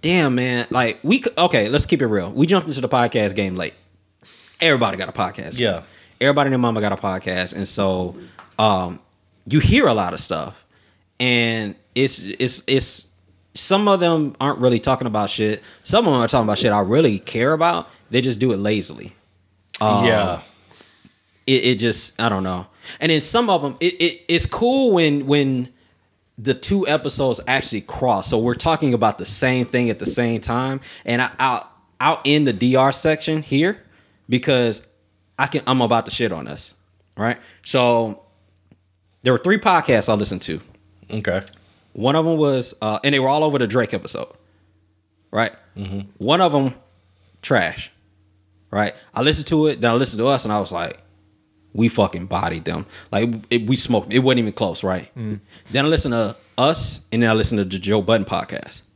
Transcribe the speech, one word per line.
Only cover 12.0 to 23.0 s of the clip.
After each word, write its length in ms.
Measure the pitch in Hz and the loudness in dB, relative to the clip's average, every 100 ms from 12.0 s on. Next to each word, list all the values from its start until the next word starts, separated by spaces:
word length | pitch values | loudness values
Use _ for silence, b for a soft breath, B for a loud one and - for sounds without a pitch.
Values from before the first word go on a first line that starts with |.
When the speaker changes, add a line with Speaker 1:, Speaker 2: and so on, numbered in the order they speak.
| 135 - | 0 -2
Speaker 1:
it's, 420 | 95 - 127 - - | -8 -4 -4 -4 0
it's, 400 | 135 - - - _ _ _ _ | 0 0 -8 -14 _ _ _ _
some 320 | - - 196 208 | -8 0 2 4
of 140 | 196 | 2
them 340 | 175 165 147 - | 2 2 -2 -4
aren't 180 | 135 143 | -4 2
really 200 | 127 117 | 2 2
talking 260 | 123 127 123 | 0 -2 -2
about 220 | 107 101 | -2 -4
shit. 320 | - 107 107 B B | -2 -2 -4 B B
Some 220 | - 208 233 | 0 2 4
of 60 | |
them 100 | 131 | 2
are 60 | 117 | 2
talking 180 | 131 110 | 2 2
about 120 | 101 | 2
shit 140 | 123 | 2
I 80 | 104 | 2
really 380 | 95 123 160 101 | 2 4 4 2
care 340 | - 117 123 | -4 -2 0
about. 360 | 156 165 170 160 B _ | 2 0 0 -6 B _
They 100 | 117 | 0
just 180 | 127 110 | 0 0
do 140 | 127 | 0
it 40 | 101 | 0
lazily. 560 | 101 107 90 58 52 - _ _ _ _ _ - | 0 -2 -4 -12 -18 -20 _ _ _ _ _ -2
Um, 260 | 107 104 117 | 2 4 4
Speaker 2:
Yeah. 360 | 110 98 85 - _ b b b b b b _ _ - | 2 0 -4 -12 _ b b b b b b _ _ 0
Speaker 1:
It, 180 | 131 | 2
it 140 | 123 117 | 2 2
just, 400 | 117 104 - - | 0 -2 -6 -2
I 80 | 117 | -2
don't 160 | 98 | 0
know. 220 | 95 90 90 B B B | -2 -6 -10 B B B